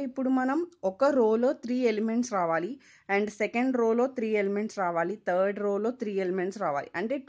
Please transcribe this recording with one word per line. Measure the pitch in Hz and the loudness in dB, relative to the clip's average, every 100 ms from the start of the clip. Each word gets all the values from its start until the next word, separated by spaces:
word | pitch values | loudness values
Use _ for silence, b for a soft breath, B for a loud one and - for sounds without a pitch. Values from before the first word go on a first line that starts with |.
| 277 | -2
ఇప్పుడు | 262 262 262 | -2 0 2
మనం | 254 285 349 - 190 | 2 0 -4 -4 -6
ఒక | 185 277 277 | 2 2 4
రోలో | 220 220 247 302 | 4 4 2 0
త్రీ | 233 247 247 | -2 0 2
ఎలిమెంట్స్ | 214 220 226 240 202 | 2 0 0 0 0
రావాలి, | 170 165 175 285 B B - | 0 0 -2 -8 B B -2
and | 196 208 - | 0 0 -2
సెకండ్ | 208 233 262 254 | -2 0 0 2
రోలో | 226 226 254 254 | 2 2 0 0
త్రీ | 220 214 | 0 0
ఎలిమెంట్స్ | 196 202 214 - | 0 0 -4 -2
రావాలి, | 180 170 170 208 - | -2 0 -2 -2 0
థర్డ్ | 180 190 202 202 | 2 2 0 -2
రోలో | 202 214 254 | 0 -2 -2
త్రీ | 214 196 185 | -4 -2 -2
ఎలిమెంట్స్ | 190 185 202 180 | 0 -2 -2 -2
రావాలి. | 143 - - | -2 -4 -6
అంటే, | 214 277 | -4 -4